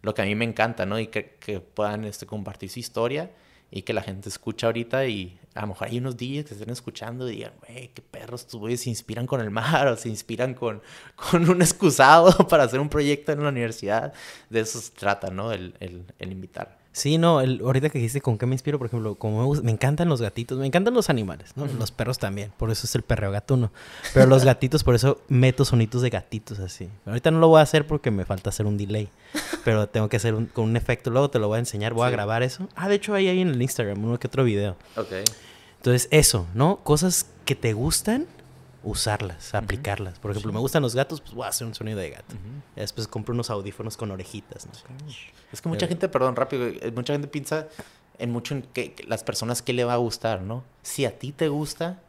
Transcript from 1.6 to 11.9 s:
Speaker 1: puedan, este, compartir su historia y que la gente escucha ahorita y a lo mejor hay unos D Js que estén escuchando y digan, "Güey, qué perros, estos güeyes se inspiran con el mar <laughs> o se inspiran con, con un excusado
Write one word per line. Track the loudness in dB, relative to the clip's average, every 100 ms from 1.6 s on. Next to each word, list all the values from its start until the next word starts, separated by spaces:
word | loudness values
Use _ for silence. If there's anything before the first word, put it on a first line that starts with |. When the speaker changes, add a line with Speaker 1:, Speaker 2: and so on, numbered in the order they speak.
Speaker 1:
puedan, | -8 -4 -4 -4 -8
este, | -12 -12
compartir | -10 -10 -12 -14
su | -12
historia | -8 -2 -2 -2 -8 -14 _ _ _
y | -12
que | -4
la | -4
gente | -4 -10 -12
escucha | -10 -10 -2 -2
ahorita | -2 -4 -2 -2
y | -4 -10 -14 -18
a | -10
lo | -10
mejor | -8 -6
hay | -6
unos | -6 -6
D | -8
Js | -8 -10
que |
estén | -12 -12
escuchando | -10 -12 -12 -12 -8 -8
y | -10
digan, | -12 -18 -20
"Güey, | -20 -18
qué | -20
perros, | _ -18 -14 -14
estos | -12 -10
güeyes | -6 -4
se | -4
inspiran | -6 -8 -8 -4
con | -2
el | -2
mar | -4 0 2 4
<laughs> |
o | 2
se | -6
inspiran | -8 -8 -4 -4
con, | -2 -6 -6 -16 -20 -20
con | -12 0 4 6
un | 6
excusado | 4 6 4